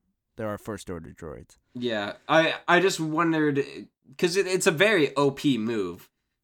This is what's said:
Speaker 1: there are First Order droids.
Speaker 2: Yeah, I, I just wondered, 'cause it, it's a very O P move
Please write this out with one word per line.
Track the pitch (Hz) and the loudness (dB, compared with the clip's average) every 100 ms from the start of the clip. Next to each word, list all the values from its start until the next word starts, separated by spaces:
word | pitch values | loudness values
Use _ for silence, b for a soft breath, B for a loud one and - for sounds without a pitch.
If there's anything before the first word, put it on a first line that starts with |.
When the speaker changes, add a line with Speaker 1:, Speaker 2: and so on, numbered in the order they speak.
| _ _ _ - | _ _ _ -10
Speaker 1:
there | 107 | -8
are | 101 | -8
First | - 101 - | -10 -12 -10
Order | 85 82 | -12 -12
droids. | - 80 64 - _ _ | -16 -14 -14 -18 _ _
Speaker 2:
Yeah, | 123 120 107 101 - - | -8 -6 -4 -6 -8 0
I, | 156 160 - - | 2 2 0 2
I | 175 | 4
just | 190 165 | 4 0
wondered, | 160 156 170 160 151 139 135 73 - _ _ 131 | -2 0 0 2 2 0 -2 -8 -18 _ _ -2
'cause | 180 185 | 0 0
it, | 180 | 0
it's | 185 196 | 0 2
a | |
very | 156 208 202 139 - | 4 4 4 2 2
O | 143 | 0
P | 143 147 120 | 2 0 0
move | 110 113 92 90 - _ _ _ | 0 -2 -4 -8 -18 _ _ _